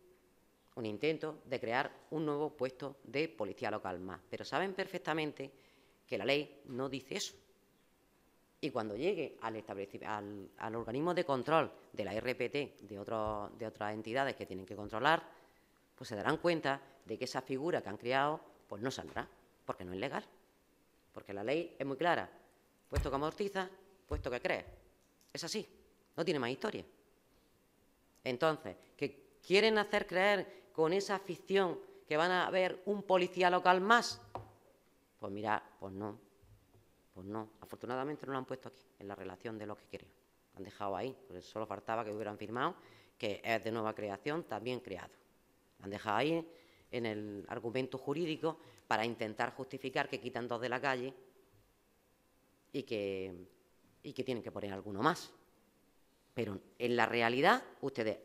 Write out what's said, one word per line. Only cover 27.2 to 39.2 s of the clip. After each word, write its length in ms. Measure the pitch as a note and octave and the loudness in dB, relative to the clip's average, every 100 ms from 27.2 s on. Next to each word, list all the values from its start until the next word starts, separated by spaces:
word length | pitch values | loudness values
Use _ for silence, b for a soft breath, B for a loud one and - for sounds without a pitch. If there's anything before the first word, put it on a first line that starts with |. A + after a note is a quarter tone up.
| _ _ _ _ _ _ _ _ _ _ | _ _ _ _ _ _ _ _ _ _
Entonces, 520 | B2+ B2 D#3+ D3+ G2+ F#2 B - | -4 2 2 2 -6 -12 B -6
¿que 400 | C#3+ - - - - | -6 -6 -20 -14 4
quieren 300 | F#3+ A3 G#3+ | 6 8 6
hacer 300 | G#3 G#3 G3+ | 4 2 2
creer 640 | F3+ G3 G3+ F#3 - - | 4 6 4 0 -10 -6
con 220 | - D#3+ | 2 4
esa 240 | F#3+ G3 F#3+ | 4 2 -2
ficción 600 | - E3 - F#3+ F#3 D3+ B B - | -2 -8 2 4 4 2 B B 0
que 100 | D3+ | 4
van 140 | F3 | 6
a 180 | F3+ E3+ | 4 4
ver 300 | F#3 F#3 - - | 4 4 2 -2
un 160 | G3+ | 0
policía 480 | G3 F#3 F3+ F3+ F3+ | 6 6 6 6 6
local 320 | F3+ F3+ F#3 | 8 8 8
más? 400 | G3 A#3 - - - - - - - _ _ _ _ _ | 8 8 6 -4 -10 -12 -12 -20 -20 _ _ _ _ _
Pues 100 | G2+ | -6
mira, 320 | G2+ G#2+ G#2+ - - | -2 2 2 0 -10
pues 140 | F#2+ | -8
no. 260 | F#2+ G#2 A2 - _ - - _ - _ _ _ | -4 -6 -6 -16 _ -20 -20 _ -20 _ _ _
Pues 140 | F#2 F#2+ | -14 -8
no, 240 | A2 A2 - | -6 -8 -14
afortunadamente 640 | - G#2+ A2+ B2+ C#3+ D3 B2+ | -16 -10 -4 -4 -4 -6 -4
no 60 | |
lo 60 | C3+ | -6
han 80 | - | -4
puesto 220 | C3 A#2 | -8 -10
aquí, 180 | - - - | -18 -20 -16
en 100 | G2 | -12
la 60 | |
relación 440 | G2 | -10